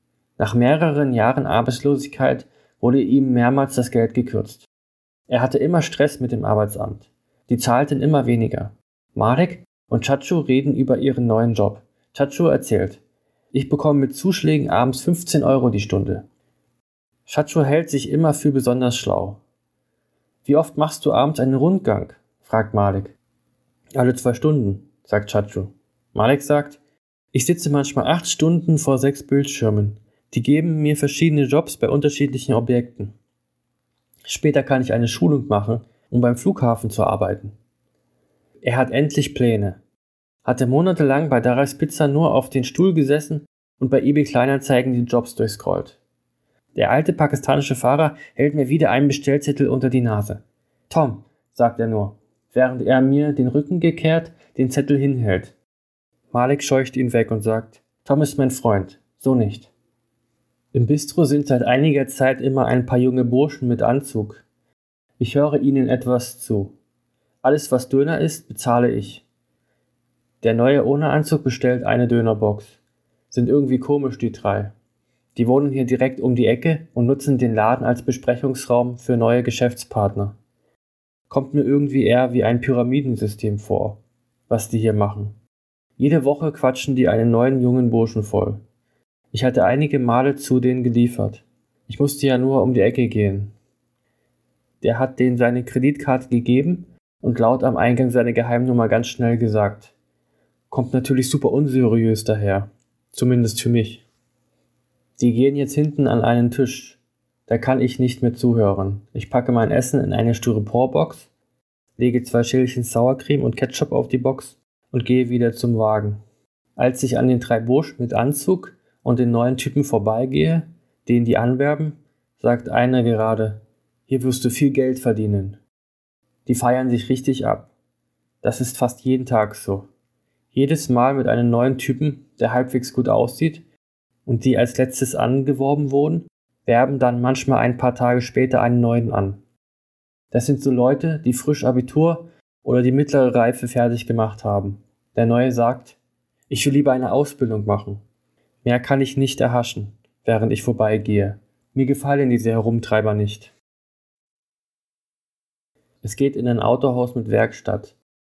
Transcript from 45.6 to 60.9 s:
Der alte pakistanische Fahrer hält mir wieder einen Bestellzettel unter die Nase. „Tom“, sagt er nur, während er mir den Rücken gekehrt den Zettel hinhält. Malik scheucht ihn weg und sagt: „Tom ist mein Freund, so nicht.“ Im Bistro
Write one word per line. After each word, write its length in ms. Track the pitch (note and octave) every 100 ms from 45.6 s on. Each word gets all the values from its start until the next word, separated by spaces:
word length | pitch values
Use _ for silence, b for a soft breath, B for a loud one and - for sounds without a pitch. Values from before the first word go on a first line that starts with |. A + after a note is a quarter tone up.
| - - - _ _ _ _ _ _ _ _ -
Der 140 | G#2+
alte 220 | C3 D#3
pakistanische 640 | - D3 C3+ - C#3+ C#3 C3
Fahrer 400 | B2 D3 D3+ D#3+ B
hält 220 | B C#3+ D3
mir 120 | C3
wieder 220 | D#3 B2+
einen 160 | B2 C#3+
Bestellzettel 600 | C#3 - D3 D3 C#3+ C#3
unter 220 | C3 B2+
die 100 | B2+
Nase. 420 | A#2+ G#2 G#2+ G#2+ _ _ _ _ -
„Tom“, 340 | E3 C#3 F#2+ - _ _
sagt 260 | - A#2 -
er 80 | A2+
nur, 300 | A2 G2+ - _ _ _
während 300 | B2+ B2+ B2+
er 180 | B2 C3
mir 320 | C3 C#3 D3
den 140 | C#3+ B2
Rücken 320 | D3 D3 F3+
gekehrt 540 | E3+ E3 D#3+ E3 E3 - b -
den 140 | B2+
Zettel 280 | C#3+ C#3+ C#3
hinhält. 560 | C#3 B2+ G#2+ F#2 - _ _ _ _ _ _ _ _
Malik 320 | B2 B2+ C#3+
scheucht 320 | - C3+ B2 C3
ihn 160 | B2
weg 180 | A#2 A2+
und 120 | A2
sagt: 420 | A2 A2+ - _ _ _
„Tom 200 | - C#3+
ist 160 | C#3+ C#3+
mein 120 | C3+
Freund, 500 | - A#2+ G2+ F#2 - _ _
so 180 | C3+ B2+
nicht.“ 340 | G#2 G#2 - _ _ _ _ _ _ _ _ _ _
Im 140 | -
Bistro 380 | A#2+